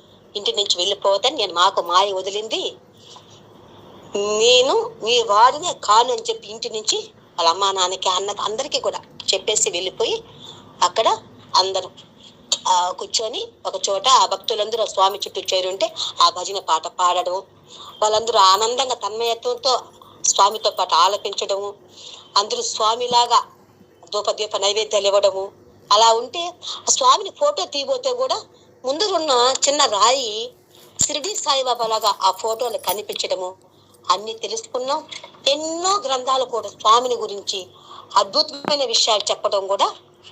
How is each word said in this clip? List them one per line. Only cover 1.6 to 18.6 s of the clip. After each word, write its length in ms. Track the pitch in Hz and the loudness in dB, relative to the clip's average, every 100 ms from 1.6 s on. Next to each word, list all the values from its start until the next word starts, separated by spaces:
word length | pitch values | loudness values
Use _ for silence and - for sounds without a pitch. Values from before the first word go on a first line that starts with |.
| 190 196 | 2 2
మాయ 320 | 175 180 202 | 2 2 2
వదిలింది, 640 | 190 190 202 220 339 240 - - - - - - - - - - - - - - 202 | -2 -6 -6 -6 -6 -6 -10 -20 -20 -20 -20 -20 -20 -20 -20 -20 -20 -20 -20 -10 -6
నేను 800 | 208 214 233 254 262 427 - - | -2 2 6 6 6 2 -2 -6
మీ 200 | 208 247 | -2 0
వాడినే 500 | 196 202 247 294 349 | 2 6 6 4 -4
కాను" 380 | - - 214 254 | -6 2 4 4
అని 100 | 233 | 0
చెప్పి 260 | - - 202 | -4 -8 -10
ఇంటి 220 | 220 233 | -12 -10
నుంచి 400 | 220 214 427 - - - - | -6 -4 -4 -6 -16 -12 0
వాళ్ళ 120 | 165 | 0
అమ్మా 220 | 175 196 | 2 0
నాన్నకి, 380 | 190 180 185 196 | 0 -2 -2 -2
అన్నకి, 320 | 185 202 202 | -2 -4 -6
అందరికీ 380 | 190 220 294 277 | -6 -6 -4 -4
కూడా 220 | 208 - - - - | -4 -6 -12 -8 -4
చెప్పేసి 360 | 190 214 214 - | -2 0 0 0
వెళ్ళిపోయి 540 | 175 185 - 254 453 - - - - - - | -2 -6 -4 -4 -4 -8 -20 -20 -20 -20 -2
అక్కడ 360 | 180 220 233 - - - - - | 0 2 0 -2 -6 -20 -2 0
అందరూ, 340 | 190 185 185 - - _ - - - - - | 0 -2 -8 -14 -20 _ -20 -20 -6 -4 2
ఆ, 240 | 180 180 | 2 2
కూర్చొని 560 | 185 202 - 220 320 466 - 185 | -2 -6 -4 -4 -6 -10 -10 -10
ఒక 240 | 190 - | -6 -4
చోట 180 | 196 262 | 0 4
ఆ 180 | 285 330 | 4 4
భక్తులందరూ 580 | 196 - 214 214 226 | 0 -4 -2 -2 -2
ఆ 20 | 196 | -2
స్వామి 320 | - 190 202 | 2 2 2
చుట్టూ 240 | - 196 | -8 -8
చేరుంటే 520 | 180 190 185 190 330 - - - | -2 -2 -2 -2 -4 -4 -8 0
ఆ 80 | 175 | 0
భజన 300 | 180 185 196 | 2 -6 -6
పాట 280 | - 160 170 | -2 -2 -2
పాడడం, 460 | - 180 180 180 185 - _ - - - - | 0 0 2 -2 -6 -8 _ -20 -20 -20 -2
వాళ్ళందరూ 380 | 214 214 226 220 | 0 2 2 6
ఆనందంగా 560 | 190 196 | 6 6